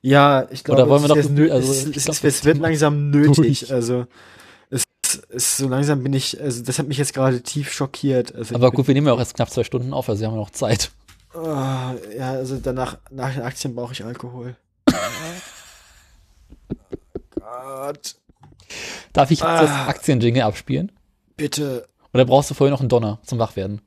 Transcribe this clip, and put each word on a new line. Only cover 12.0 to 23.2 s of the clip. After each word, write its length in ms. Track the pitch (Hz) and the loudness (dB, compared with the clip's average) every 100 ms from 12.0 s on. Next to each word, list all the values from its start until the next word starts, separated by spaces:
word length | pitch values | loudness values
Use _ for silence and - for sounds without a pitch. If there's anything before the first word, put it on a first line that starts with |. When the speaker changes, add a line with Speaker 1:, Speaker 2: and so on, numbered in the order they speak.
| 95 110 131 | -12 -10 -8
Speaker 1:
also 260 | 131 131 135 | -6 -6 -6
danach, 400 | 131 127 123 - _ | -6 -4 -6 -8 _
nach 220 | 135 127 | -8 -6
den 100 | 131 | -6
Aktien 320 | 120 - 139 120 | -8 -8 -8 -8
brauche 180 | 120 | -10
ich 100 | 127 | -10
Alkohol. 520 | 104 123 123 123 123 120 _ _ - | -12 -12 -14 -14 -14 -16 _ _ 0
<laughs> 80 | - - - 160 175 - - - - _ _ _ _ _ _ _ - _ - _ - _ - _ - | 0 -4 -8 -12 -14 -18 -20 -20 -20 _ _ _ _ _ _ _ -20 _ -14 _ -18 _ -18 _ -14
Gott. 760 | 107 123 135 135 143 147 - - _ _ - _ _ - - - - | -12 -14 -12 -10 -10 -10 -14 -16 _ _ -20 _ _ -16 -14 -14 -4
Speaker 2:
Darf 180 | - 139 | 0 2
ich 80 | 156 | 2
jetzt 80 | 160 | 2
das 220 | 165 156 | 4 2
Speaker 1:
Ah. 180 | 143 135 | 2 -4
Speaker 2:
Aktienjingle 560 | 139 - 131 117 120 | -4 0 2 2 2
abspielen? 480 | 110 - - 131 190 _ _ _ _ - | 0 -4 -6 -4 -4 _ _ _ _ -8
Speaker 1:
Bitte. 500 | 147 - 147 127 - _ _ | -6 -4 -4 -6 -10 _ _
Speaker 2:
Oder 120 | 123 127 | 2 4
brauchst 240 | 131 143 | 4 2
du 40 | 147 | 2
vorher 160 | 139 | 2
noch 80 | 139 | 2
einen 80 | 131 | 0
Donner 300 | 120 110 107 | 0 0 -6